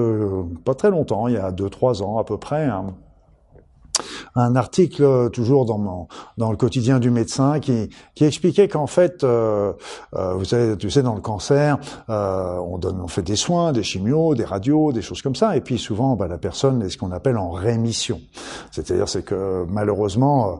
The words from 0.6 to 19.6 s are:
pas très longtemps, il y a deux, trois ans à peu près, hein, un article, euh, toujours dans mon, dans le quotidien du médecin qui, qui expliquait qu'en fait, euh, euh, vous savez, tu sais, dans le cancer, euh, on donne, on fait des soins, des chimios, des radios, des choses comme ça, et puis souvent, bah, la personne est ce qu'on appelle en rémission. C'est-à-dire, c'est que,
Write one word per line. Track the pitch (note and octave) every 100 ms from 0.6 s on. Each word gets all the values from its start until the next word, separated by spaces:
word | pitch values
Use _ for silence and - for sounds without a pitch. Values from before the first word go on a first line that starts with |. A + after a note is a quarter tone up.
pas | -
très | C3+ G#3
longtemps, | F3+ - G#2 A#2+
il |
y | A#2
a | F#2+
deux, | F#2 G2
trois | - B2+ A2
ans | G2 A2
à |
peu | G#2 G2+
près, | - D3
hein, | D3+ G2 G2 F#2 - _ _ _ _ - _ _ - - - - -
un | - B2 B2+
article, | A#2+ - E3+ -
euh, | C#3+ C3 A#2+
toujours | - A2+ C#3 A#2
dans | G#2+
mon, | G2+ F2+ F#2+ - - -
dans | A2
le | G#2+
quotidien | B2 C3 A#2 C3+
du | B2
médecin | A#2+ A2+ - C3+ D3
qui, | C3 A#2 G2+ - -
qui | -
expliquait | D3+ - F3+ D#3+ G3
qu'en | D#3 C#3
fait, | - F3+ -
euh, | C3+ A#2 A2 G#2 G2+ F2 - - -
euh, | - F#2
vous | F#2 F#2+
savez, | A#2+ A#2 G#2
tu | G#2
sais, | C#3
dans | B2+
le | G#2
cancer, | G2+ G#2 - C#3+ D3 C#3+ - - -
euh, | G#2+ G2+ F#2+ F#2 F2+ F2
on | F2+
donne, | F2 F#2
on | F2
fait | -
des | E2+ G#2
soins, | - F3 E3+
des | B2+
chimios, | F#2+ F#2+ G2+ D3+ D#3+
des | C#3+ F2+
radios, | G2 A2 D3+ D#3
des | A2+
choses | - -
comme | C#3
ça, | C3 A3
et | D#3
puis | - A#2+
souvent, | - G#2 C3+ A2+
bah, | F#2
la | F2
personne | F#2+ - C3+ C3
est | F#2+
ce | -
qu'on | F#2+
appelle | F2+ C#3 A#2+
en | F2+
rémission. | F#2 G2+ A#2 A#2 A2 - F#2 - - - - -
C'est-à-dire, | - D#2 F#2 G2
c'est | G2
que, | F2+ G2 F#2+ F#2